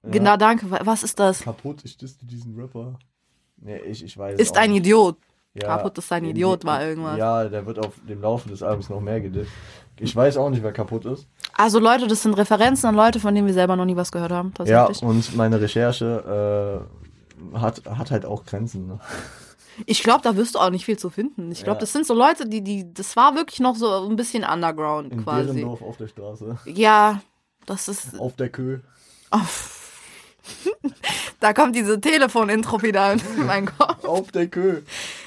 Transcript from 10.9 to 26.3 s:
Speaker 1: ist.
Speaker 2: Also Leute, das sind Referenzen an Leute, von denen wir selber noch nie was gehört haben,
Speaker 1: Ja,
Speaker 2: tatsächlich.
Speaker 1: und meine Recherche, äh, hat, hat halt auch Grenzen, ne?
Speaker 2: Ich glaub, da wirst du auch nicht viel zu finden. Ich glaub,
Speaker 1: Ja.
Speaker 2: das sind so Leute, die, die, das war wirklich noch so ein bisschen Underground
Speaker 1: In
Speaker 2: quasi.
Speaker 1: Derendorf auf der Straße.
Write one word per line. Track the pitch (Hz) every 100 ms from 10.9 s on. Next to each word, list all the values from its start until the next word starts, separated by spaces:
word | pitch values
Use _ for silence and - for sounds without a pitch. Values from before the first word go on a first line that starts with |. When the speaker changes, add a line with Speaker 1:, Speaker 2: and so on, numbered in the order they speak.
| 113
Speaker 1:
ist. | 110 139 - _ - -
Speaker 2:
Also | 214 214
Leute, | 226 247 240
das | 214
sind | 220
Referenzen | 202 208 - 240 262 233
an | 214
Leute, | 226 226
von | 214
denen | 202 202
wir |
selber | 185 180 180
noch |
nie | 185 175
was | 180
gehört | 175 170
haben, | 175 185 -
Speaker 1:
Ja, | 139 113 120
Speaker 2:
tatsächlich. | -
Speaker 1:
und | 117 113 110 113
meine | 110 110
Recherche, | 104 113 120 120 117 113 - 104 104 104 101 98 - - - _ _ - 92
äh, | 113
hat, | 113 - -
hat | 113 -
halt | 113 -
auch | 104
Grenzen, | - 101 117 95 92
ne? | 98 - - - - - _ _ - 220
Speaker 2:
Ich | 214
glaub, | 226 262
da | 240 196
wirst | 233 -
du |
auch | 185
nicht | 180
viel | 202 208
zu | 180
finden. | 196 254 240 170
Ich | 170
glaub, | - 214
Speaker 1:
Ja. |
Speaker 2:
das | 214
sind | 285
so | 311
Leute, | 233 269 330 233
die, | 220
die, | 196 202 175
das | 170 196
war | 233 269 285
wirklich | 320 -
noch | 254 226
so | 226 190 196
ein | 220
bisschen | 240 226
Underground | 185 165 170 156 151 151 143
Speaker 1:
In | 120
Speaker 2:
quasi. | 110 147 131
Speaker 1:
Derendorf | 127 120 117
auf | 101 117
der | 107
Straße. | - 101